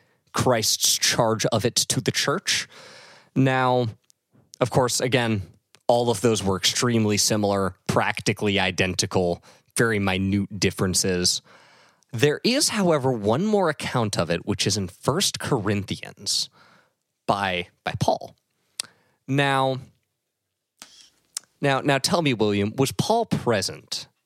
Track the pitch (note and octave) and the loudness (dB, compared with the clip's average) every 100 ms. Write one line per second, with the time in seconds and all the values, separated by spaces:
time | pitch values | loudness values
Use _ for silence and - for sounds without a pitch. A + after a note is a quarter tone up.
0 | _ _ _ - B2 A#2 G#2+ - - - | _ _ _ -2 2 2 0 0 0 0
1 | - - A#2 A2 - A2+ A#2 - - - | 0 2 2 2 0 0 0 0 0 -2
2 | - - - E3+ - - - - - - | -2 -2 -2 -2 -2 -4 -4 -14 -20 -20
3 | - - _ - C3 C3 B2+ B2+ A#2+ - | -20 -20 _ 0 2 2 2 2 0 -6
4 | _ _ _ _ _ - A#2+ C#3 B2 - | _ _ _ _ _ -4 0 2 0 0
5 | B2+ B2 A#2 G#2+ F2 _ _ _ - A#2+ | 0 0 0 -2 -4 _ _ _ 0 2
6 | A#2+ A2 A#2+ G#2 G2 F#2 - - B2 A#2 | 2 2 2 2 0 0 0 0 2 2
7 | G#2+ G#2 - A2 G2+ G2 F#2+ - - B2 | 2 2 2 2 2 0 -2 -4 -2 0
8 | G2+ G#2+ - G2+ G#2+ G2 F#2+ F2 F#2+ F2+ | 0 -2 -4 -2 0 2 0 0 0 -2
9 | F#2 F#2+ F2+ E2+ - - _ - A#2 G#2 | -2 0 0 -2 -8 -20 _ 0 2 2
10 | G2 F#2+ G2 G2+ F#2+ G2+ F#2+ - G2 F2+ | 2 2 2 0 -2 -2 -2 0 0 0
11 | G2 F2+ F2+ - - - - - _ _ | 0 0 0 -2 -6 -20 -20 -20 _ _
12 | _ A2+ C#3+ D3 - C4 - A3+ F3+ D#3 | _ 0 0 2 0 2 0 0 2 2
13 | C3 A#2+ G2+ A#2+ G#3+ G#3 F3 C#3+ - B2+ | 2 0 0 0 2 2 0 -2 -4 -2
14 | G#2+ - E2 E2+ - F#2+ G#2 G2+ F#2 - | 0 -2 -2 -2 -2 -2 -2 -2 -4 -4
15 | - D#3 - - - C3 G2 G2+ G2 - | -2 0 -2 -4 -2 -2 0 -2 -4 -8
16 | - - - - - _ _ _ _ _ | -12 -12 -6 -4 -6 _ _ _ _ _
17 | _ _ - G2+ G2 F2+ F2 _ - - | _ _ -4 -2 -2 -4 -6 _ -8 -4
18 | - - - - _ _ _ - - _ | -2 -4 -6 -20 _ _ _ -16 -16 _
19 | _ _ - C#3 C#3 C3+ C3+ C3 - _ | _ _ -4 0 2 2 0 -2 -8 _
20 | _ _ _ _ _ _ _ _ - - | _ _ _ _ _ _ _ _ -20 -20
21 | - _ _ - - _ C#3+ C3+ D3 C#3 | -20 _ _ -18 -18 _ 0 2 2 0
22 | - F3 D3+ A2+ G#2+ G2+ G2+ B2 C3+ - | 2 0 2 2 2 2 0 0 -2 0
23 | - A3+ G#3+ - - G#2+ F#2 C#2 - - | 0 0 0 -2 0 -2 -2 -8 -12 -12
24 | - _ | -12 _